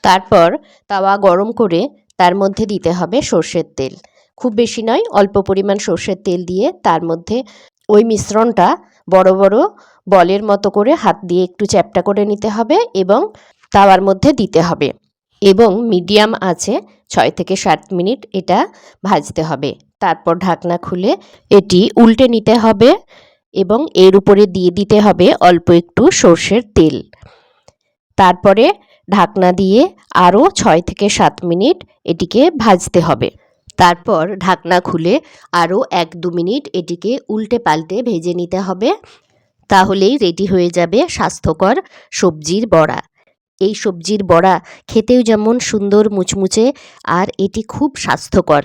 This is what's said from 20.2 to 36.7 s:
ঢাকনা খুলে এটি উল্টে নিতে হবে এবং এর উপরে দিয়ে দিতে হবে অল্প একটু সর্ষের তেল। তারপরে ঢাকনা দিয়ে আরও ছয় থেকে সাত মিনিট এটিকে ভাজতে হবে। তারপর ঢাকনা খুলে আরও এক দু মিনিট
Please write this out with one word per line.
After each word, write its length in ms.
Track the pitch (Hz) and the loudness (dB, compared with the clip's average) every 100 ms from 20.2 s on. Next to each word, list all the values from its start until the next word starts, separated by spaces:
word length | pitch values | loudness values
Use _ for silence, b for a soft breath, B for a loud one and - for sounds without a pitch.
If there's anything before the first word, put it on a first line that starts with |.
| - 170 | -2 -2
ঢাকনা 400 | 190 165 - 175 | -2 -4 -4 -6
খুলে 340 | - 180 196 392 b b _ | -6 -4 -2 -4 b b _
এটি 300 | 202 202 180 220 - | 2 4 2 2 4
উল্টে 300 | 226 220 262 | 4 4 2
নিতে 260 | 233 220 233 | 2 2 2
হবে 320 | 220 208 233 392 _ b b b _ - | 2 4 4 4 _ b b b _ -6
এবং 240 | 185 220 320 - | -2 -2 -2 4
এর 180 | 185 196 | 4 6
উপরে 280 | 196 202 208 | 4 4 4
দিয়ে 240 | 180 180 | 2 -2
দিতে 260 | 175 202 208 | -2 0 2
হবে 280 | 208 170 180 - | 2 4 2 4
অল্প 260 | 180 170 170 | 2 2 4
একটু 320 | 170 170 - 277 | 2 2 0 0
সর্ষের 500 | - - 165 - 208 240 | 4 4 2 0 -2 0
তেল। 220 | - 160 127 - b b b b b b b b _ _ - | 0 2 0 -12 b b b b b b b b _ _ 2
তারপরে 480 | 185 180 202 196 285 403 b b - | 2 4 2 4 2 0 b b -4
ঢাকনা 420 | 196 170 196 185 | 0 0 2 0
দিয়ে 280 | 180 190 208 359 b b - | 0 2 2 2 b b 2
আরও 260 | 180 196 349 | 2 4 0
ছয় 300 | - 226 156 | 0 0 0
থেকে 240 | - 196 202 | -2 -4 -4
সাত 260 | - 170 - 180 | 0 -2 -2 -4
মিনিট 320 | 170 233 370 - _ - | -2 0 -2 -8 _ -8
এটিকে 360 | 165 175 240 320 311 | -6 -2 2 2 2
ভাজতে 420 | 226 185 - 180 | 0 0 0 -2
হবে। 280 | 165 123 117 _ _ _ _ - | 0 -2 -4 _ _ _ _ 0
তারপর 460 | 180 175 202 180 170 190 | 0 0 -2 -2 -2 -4
ঢাকনা 400 | 185 180 170 180 | -4 -4 0 -2
খুলে 340 | 180 170 165 269 b b b | -2 -4 -2 -2 b b b
আরও 240 | 175 170 190 269 | -2 0 -2 -2
এক 180 | 175 165 170 | -4 -4 -6
দু 120 | 175 | -8
মিনিট 320 | 170 175 269 285 | -4 -4 -6 -6